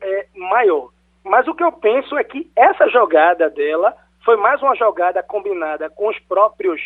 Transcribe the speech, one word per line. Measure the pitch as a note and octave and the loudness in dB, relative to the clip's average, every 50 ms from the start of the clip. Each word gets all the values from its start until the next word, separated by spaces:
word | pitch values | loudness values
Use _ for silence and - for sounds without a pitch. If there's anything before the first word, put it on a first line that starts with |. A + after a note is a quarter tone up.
é, | G3 F#3+ F#3+ G3+ F#3+ _ - | -8 -6 -6 -6 -8 _ -16
maior. | G3 F3+ F#3 G3+ A#3+ A#3 F#3+ D#3+ C#3 B2 - _ _ _ _ _ _ - | -12 -6 -2 0 2 2 2 0 0 -4 -8 _ _ _ _ _ _ -4
Mas | F#3+ G3+ B3 B3+ | 0 2 2 2
o | D#4 D#4+ | 0 -2
que | - | -2
eu | F4 E4 | -2 -2
penso | E4 - - G#3 A#3 C4+ C4 - C#4+ | -2 0 -2 0 0 0 -2 -4 -6
é | C#4+ - | -6 -6
que | - - C#4 - _ - | -6 -8 -14 -12 _ 2
essa | A3+ C4 F#4+ F#4+ - D5 - | 4 4 4 4 2 0 2
jogada | - B3 G#3+ E3 E3 D#3 D#3 F3 F3+ E3+ E3 D3+ | 2 2 2 4 4 4 4 4 2 2 0 -2
dela | D3+ D3+ D3 D3+ D#3 E3 F#3+ A#3+ - _ _ _ _ _ - | -2 -4 -4 -4 -2 0 0 -2 -2 _ _ _ _ _ 0
foi | A3+ A#3 | 0 2
mais | G#3 G3+ A#3+ C#4+ C4+ | 2 2 0 0 0
uma | C4+ C4+ A#3 | 0 0 0
jogada | - A#3 G#3 E3 E3+ F3 D3 F3+ F#3+ | 2 0 0 0 0 -2 -2 -2 -4
combinada | F3+ - G#3 G#3 F#3+ G3+ F#3+ F3 D#3+ D#3 D3+ D3+ D#3 D#3 | -6 -6 -8 -6 -6 -6 -6 -6 -6 -6 -6 -8 -10 -10
com | _ - G3+ A3 | _ -6 -6 -6
os | - - | -6 -6
próprios | _ - F#3 F#3+ G#3+ G#3+ - - - F#3 E3 - - | _ -4 0 2 0 0 0 -2 -4 -4 -4 -4 -8